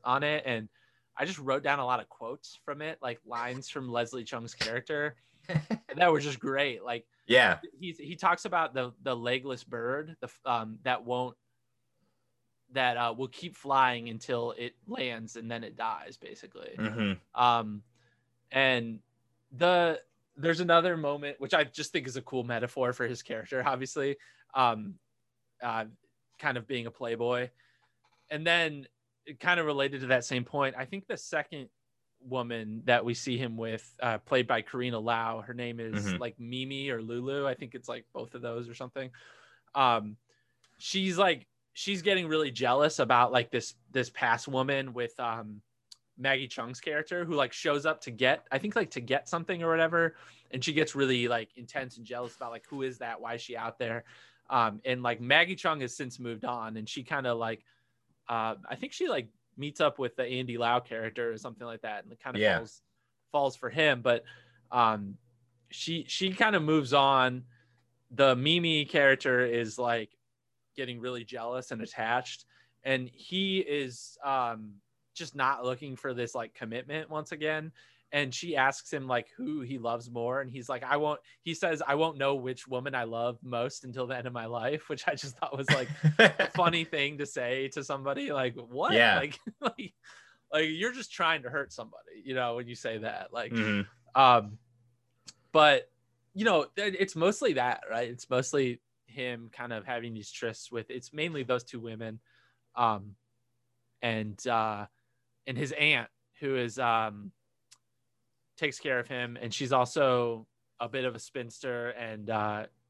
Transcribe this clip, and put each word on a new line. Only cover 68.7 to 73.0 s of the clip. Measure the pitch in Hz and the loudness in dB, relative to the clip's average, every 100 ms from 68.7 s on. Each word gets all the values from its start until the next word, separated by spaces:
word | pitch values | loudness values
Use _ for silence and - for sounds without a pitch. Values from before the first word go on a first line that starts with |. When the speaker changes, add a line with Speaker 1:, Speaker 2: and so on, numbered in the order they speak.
| 156 143 | 2 2
Speaker 1:
character | 160 135 135 139 123 | 4 6 6 4 2
is, | 123 117 113 107 | 4 2 -2 -2
like, | 120 117 107 _ _ _ _ _ _ - | 0 0 -4 _ _ _ _ _ _ -10
getting | 127 120 | -8 -6
really | 123 123 113 | -8 -8 -8
jealous | 120 117 127 123 | -8 -6 -6 -6
and | 117 | -8
attached, | 107 - 113 123 - - - _ _ _ | -8 -4 0 0 -2 -10 -18 _ _ _
and | 135 131 | -2 -2